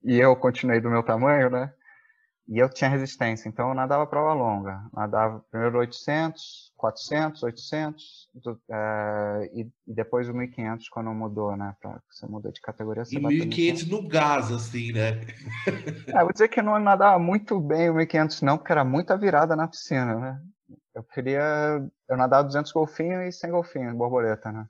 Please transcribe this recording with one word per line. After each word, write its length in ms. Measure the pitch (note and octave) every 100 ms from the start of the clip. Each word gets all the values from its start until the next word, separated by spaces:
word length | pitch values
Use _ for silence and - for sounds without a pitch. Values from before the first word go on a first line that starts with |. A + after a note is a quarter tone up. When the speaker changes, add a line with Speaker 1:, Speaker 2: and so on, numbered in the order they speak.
Speaker 1:
E 120 | - A#2+
eu 200 | C3 B2+
continuei 440 | C3 A#2+ B2+ A#2
do 120 | A#2
meu 120 | A#2
tamanho, 460 | A#2 A2+ C3 D3 B2+
né? 240 | B2 C3+ _ _ _ _ _ _ _ -
E 120 | A2
eu 100 | C3
tinha 200 | C3 C3+
resistência, 600 | C#3 C3+ - A#2+ A2+ A2
então 200 | A2 B2
eu 60 | C3
nadava 320 | C3 C#3+ D3+
prova 240 | D3 D#3
longa. 560 | D#3 A#2 G#2 G2 F#2+ A2
Nadava 500 | - G#2+ G#2+ A2 A2 _
primeiro 280 | A2 A#2 A#2+
oitocentos, 920 | A#2+ B2 - D3+ D#3+ D#3+ - - - _
quatrocentos, 640 | A2+ - - D3+ D#3 D3+
oitocentos, 880 | A#2+ A#2 - D3+ D#3 D#3 - - _
do-, 280 | B2 A#2+ A2+ _
é, 800 | A2 G#2+ G#2+ G#2 G#2+ G#2 G#2 G2+
e, 80 | A#2 A2+ _ -
e 60 |
depois 360 | G#2+ A2 B2 A#2+
o 40 |
mil 100 | A#2+
e 40 | B2
quinhentos 400 | B2 A2+ A2+ A2+
quando 220 | - A2+
mudou, 480 | A2 A2 G#2 G#2 G2
né? 180 | G2+ G2
Pra, 180 | G2+ A2+ _
você 180 | - G#2+
mudou 240 | G#2+ G#2
de 100 | G2+
categoria, 420 | - A2 A2 A2
você 140 | A#2 C#3+
Speaker 2:
E 40 |
Speaker 1:
bateu 160 | C#3+ D3+
Speaker 2:
mil 80 | E3
e 20 |
quinhentos 380 | E3+ E3+ E3+ D#3+
no 200 | G#3 F3+
gás, 440 | D#3+ D3 C#3+ A2+
assim, 400 | A#2 A2 A#2+ A#2
né? 320 | A2+ A2 A2+ - - A#2 A2 -
<laughs> 500 | - - D#3 - F#3
Speaker 1:
É, 40 |
eu 40 | F3
vou 60 |
dizer 160 | - A3
que 140 | A3+
não 180 | G#3 G#3+
nadava 400 | G#3 G3 G3+ F#3
muito 400 | E3+ G3+ G#3 G3+
bem 300 | D3 D#3 E3+
o 40 |
mil 100 | D#3+
e 40 | D#3+
quinhentos 340 | D#3+ D#3 -
não, 160 | C#3 D#3
porque 140 | -
era 140 | D#3+ C3
muita 320 | C3+ F3 F#3+
virada 380 | G#3 D3 D#3+ D#3+
na 120 | D#3+
piscina, 480 | - - C3+ B2 A2+
né? 260 | B2+ C3+ E3+ _ _ - _
Eu 100 | A2+
queria... 380 | A2+ - B2+ C#3 D3+ D3+ D3+ D3+ C#3 _ _
Eu 80 | B2+
nadava 260 | B2+ C3+
duzentos 280 | C#3+ C#3+ D3+
golfinho 500 | D#3+ D#3 - E3 F#3
e 100 | F3+
cem 200 | F3+ E3+
golfinho, 420 | F3 E3+ C#3+ B2 A#2
borboleta, 560 | A#2+ B2+ A2+ G#2+ A2
né? 160 | G#2+ A2